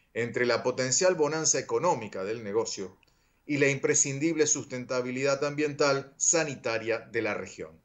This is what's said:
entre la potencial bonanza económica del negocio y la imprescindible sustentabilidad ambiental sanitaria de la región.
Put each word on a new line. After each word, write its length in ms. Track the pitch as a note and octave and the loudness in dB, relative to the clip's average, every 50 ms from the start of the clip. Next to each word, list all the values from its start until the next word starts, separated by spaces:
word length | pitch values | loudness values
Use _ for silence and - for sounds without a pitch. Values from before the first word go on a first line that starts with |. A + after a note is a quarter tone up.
| _ _ - | _ _ -6
entre 320 | A2+ A#2 A#2+ G#2 B2 B2 | -4 -4 -2 -2 0 2
la 160 | A#2+ A#2 A2+ A2+ | 2 2 2 0
potencial 520 | B2+ B2 - B2+ C3 A#2+ - F#3 F#3 F#3 | 0 0 0 0 0 2 2 4 4 4
bonanza 440 | E3 D3+ C#3+ D#3 D#3+ D#3 C#3 - C#3 | 4 2 0 0 0 0 0 0 0
económica 640 | B2 - A#2 A2+ C#3+ F3+ E3 B2 A2 G2+ - G2 F#2+ | -2 -2 -2 0 2 2 0 0 -2 -6 -8 -6 -6
del 180 | G2+ A2+ A#2+ A2+ | -6 -6 -6 -6
negocio 540 | G2+ G2+ A2+ A2 - - - G2 F#2 - _ _ _ _ _ _ _ _ _ _ | -2 0 0 0 0 -4 -8 -8 -10 -12 _ _ _ _ _ _ _ _ _ _
y 140 | - D3+ C#3 | -4 0 2
la 100 | C#3+ C#3 | 4 2
imprescindible 800 | C#3 C3+ - D3 C#3+ - - C#3+ C3+ C#3 D3+ E3 E3 D3+ D3+ | 2 2 2 2 2 2 2 0 0 0 0 0 2 2 2
sustentabilidad 960 | D3 - D3 A#2+ - C3 B2+ B2 - C3 B2+ B2 B2+ B2+ C3 C3+ C#3 C#3 C#3 C#3+ | 2 2 0 -2 -4 -8 -8 -6 -4 -2 -2 -2 -2 -2 -2 0 0 0 0 0
ambiental 720 | D3 C#3+ C#3+ D3+ D3 C#3+ C#3+ D3+ C#3+ C#3 C#3 C3+ - - | -2 -2 -2 -2 -2 0 2 2 4 4 2 -2 -6 -6
sanitaria 840 | - - - - E3+ D#3+ D3+ C3 G#2+ - A#2+ A2+ A2 A2 A2 A2 A2+ | 0 2 4 4 4 2 0 -2 -4 -4 -2 -2 -2 0 0 -2 -2
de 220 | - - - A#2 G#2+ | -2 -4 -4 -2 -2
la 120 | G#2+ G2+ | 0 -2
región. 440 | F#2 F#2+ F#2 - - E2+ D#2 D#2+ - | -4 -6 -10 -12 -12 -14 -14 -14 -20